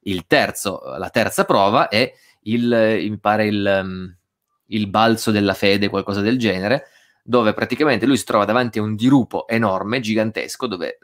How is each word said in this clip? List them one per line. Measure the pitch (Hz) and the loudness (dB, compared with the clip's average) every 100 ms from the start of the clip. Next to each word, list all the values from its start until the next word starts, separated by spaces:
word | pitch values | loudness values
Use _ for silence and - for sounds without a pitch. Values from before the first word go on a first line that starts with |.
Il | 101 92 - | -6 -6 0
terzo, | 98 98 - 101 92 65 65 | 2 2 -2 -8 -8 -10 -10
la | 90 | -4
terza | 120 101 - | -2 -2 0
prova | 196 127 98 123 - | 0 2 4 2 0
è | 104 127 - _ _ | 0 -2 -4 _ _
il, | 104 120 120 117 110 107 101 | -4 -2 2 2 4 2 -2
mi | 104 | -4
pare | 104 107 107 | 0 0 0
il, | 104 | 0
ehm, | 101 98 95 92 92 90 _ _ _ _ - | 0 0 -2 -8 -12 -16 _ _ _ _ -8
il | 107 104 | -6 -2
balzo | 104 113 113 - | 2 2 2 0
della | 104 101 | 2 2
fede, | 98 101 101 101 | 2 2 2 0
qualcosa | 98 95 101 | -2 -4 -2
del | 104 127 | 0 0
genere, | 113 92 98 135 - _ _ _ | 0 0 0 -2 -4 _ _ _
dove | - 120 107 | 0 2 2
praticamente | 101 117 123 151 117 120 | 0 -4 0 2 2 2
lui | 127 | 0
si | |
trova | - 110 | 2 0
davanti | 101 117 123 110 | 2 2 0 -2
a | |
un | 107 107 | -4 0
dirupo | 123 139 113 95 - | 4 4 2 -4 -2
enorme, | 113 110 92 98 131 | 0 0 -2 -4 -6
gigantesco, | 110 107 110 - 58 - 127 | -2 -2 -2 -4 -8 -8 -8
dove | 90 71 - | -6 -8 -10